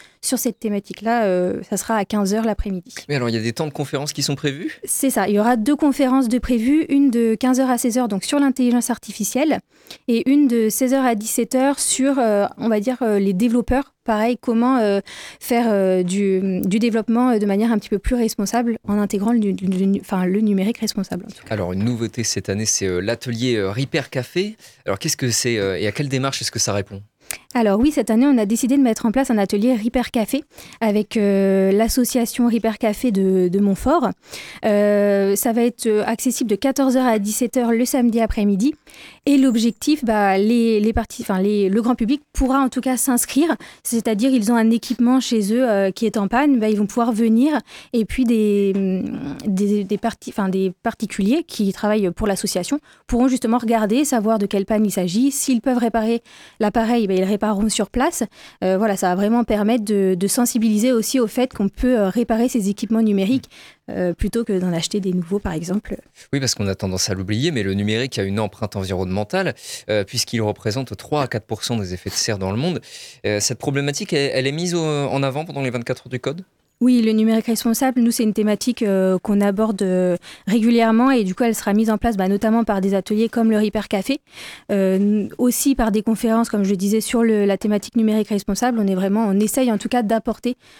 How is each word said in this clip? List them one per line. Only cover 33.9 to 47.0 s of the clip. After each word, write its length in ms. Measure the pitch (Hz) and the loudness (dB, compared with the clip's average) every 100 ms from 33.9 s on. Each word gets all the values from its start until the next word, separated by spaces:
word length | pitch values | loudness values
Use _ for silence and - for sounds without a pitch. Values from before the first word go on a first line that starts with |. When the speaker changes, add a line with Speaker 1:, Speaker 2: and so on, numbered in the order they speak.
| 320 233 - - - - - 226 | 2 0 -4 -14 -18 -16 -6 0
Speaker 1:
Euh, 680 | 208 208 208 202 196 196 196 | 2 4 4 4 2 2 2
ça 180 | 254 | 0
va 80 | 226 | 2
être, 240 | 240 - 226 | 0 0 0
euh, 180 | 214 214 | 0 0
accessible 420 | 226 254 - 233 | -2 -2 -2 -2
de 60 | 202 | 0
quatorze 420 | 269 269 269 254 | 0 2 2 2
heures 80 | 254 | 2
à 140 | 220 | 0
dix-sept 380 | 202 214 240 262 | 0 -2 -2 0
heures 140 | 233 | 0
le 140 | 233 247 | 0 2
samedi 340 | 269 240 226 | 2 2 2
après-midi. 540 | 220 - 208 196 254 - _ - - - - | 0 2 2 2 0 -2 _ -20 -20 -6 2
Et 100 | 285 | 4
l'objectif, 640 | 262 226 233 - - 302 | 4 4 0 0 -2 0
bah, 360 | 226 214 202 190 | 2 2 2 4
les, 400 | 214 240 226 214 | 4 4 4 2
les 140 | 214 | 2
parties, 280 | 226 220 - | 0 -4 -8
enfin, 180 | - 190 | -4 0
les, 300 | 196 208 196 | 2 2 2
le 120 | 202 | 2
grand 100 | 226 | 0
public 300 | 247 220 285 - | 0 0 -2 -4
pourra 280 | - 262 269 | -2 2 2
en 80 | 262 | 2
tout 120 | 262 | 0
cas 160 | 254 247 | -2 -2
s'inscrire, 580 | - 240 - 262 330 240 - - | 0 0 0 0 2 0 -6 -14
c'est-à-dire 480 | - 233 226 208 262 | -4 -2 0 0 2
ils 200 | 262 202 | 2 2
ont 40 | 233 | 4
un 160 | 220 | 4
équipement 480 | 233 - 226 240 262 | 2 0 0 2 2
chez 340 | - 226 196 | 2 0 2
eux, 160 | 233 262 | 2 2
euh, 220 | 202 196 | 2 0
qui 160 | - 220 | 0 -2
est 100 | 214 | 0
en 100 | 196 | 0
panne, 320 | 240 294 262 | 2 4 2
bah, 100 | 214 | 2
ils 80 | 208 | 0
vont 100 | 202 | 0
pouvoir 240 | - | 0